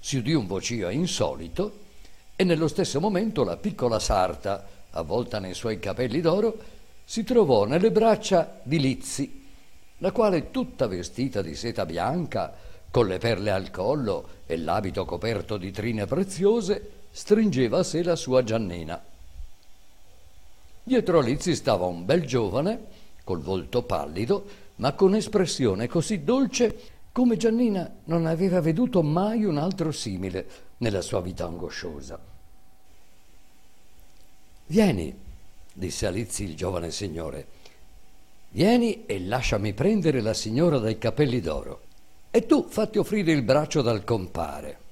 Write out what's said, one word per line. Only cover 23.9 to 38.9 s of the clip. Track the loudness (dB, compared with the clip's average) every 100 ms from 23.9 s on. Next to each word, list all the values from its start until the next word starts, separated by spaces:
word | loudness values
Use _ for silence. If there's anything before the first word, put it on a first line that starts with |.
| -2 -2 -4 -2 -2 -2 -16 -18 -2
ma | -2
con | 4 6 6
espressione | 2 2 0 2 2 2 0
così | 0 0 -2 2
dolce | 2 2 2 0 0 -12 -18 -8
come | 2 4 4
Giannina | 2 4 2 2 -4 -10 -2
non | 0 2
aveva | 2 4 4
veduto | 2 2 2 4
mai | 2 2 2 2
un | 2 2
altro | 0 0 -2
simile | -2 -4 -4 -4 -4 -6 -12 -18 -4
nella | 0 0
sua | -2 -4
vita | -4 -6
angosciosa. | -6 -6 -8 -8 -8 -10 -12 -14 -14 -18 -18 -18 -18 -20 -20 -18 -20 -20 -20 -20 -20 -20 -20 -18 -18 -18 -18 -18 -18 -18 -20 -20 0
"Vieni", | 6 6 4 -2 -8 -14 -14 -16 -16 -16
disse | -8 -8 -2 -2
a |
Lizzi | -2 -4 -6 -6
il | -4
giovane | -4 -4 -6
signore, | -6 -6 -6 -6 -8 -12 -16 -20 -20 -20 -18 -18 -18 -20 -18 -10
"vieni | 2 6 6 4